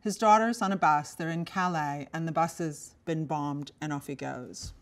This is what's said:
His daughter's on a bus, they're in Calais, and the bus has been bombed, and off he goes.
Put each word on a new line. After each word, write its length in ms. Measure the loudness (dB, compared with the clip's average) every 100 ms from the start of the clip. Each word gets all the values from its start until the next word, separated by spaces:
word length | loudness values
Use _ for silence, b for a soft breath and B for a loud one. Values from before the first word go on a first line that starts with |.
His 160 | -4 2
daughter's 440 | 8 8 6 2
on 100 | 0
a 60 | 2
bus, 360 | 4 4 0
they're 160 | -6 -4
in 140 | -2
Calais, 640 | -2 0 0 0 -2 -4 -6
and 140 | -6 -2
the 40 |
bus 280 | 0 0 0
has 360 | -6 -6 -16 _ -4
been 200 | -4 -2
bombed, 460 | -2 -2 -4 -8 -8
and 100 | -6
off 160 | -6 -6
he 80 | -8
goes. 580 | -8 -8 -12 -12 -14 -16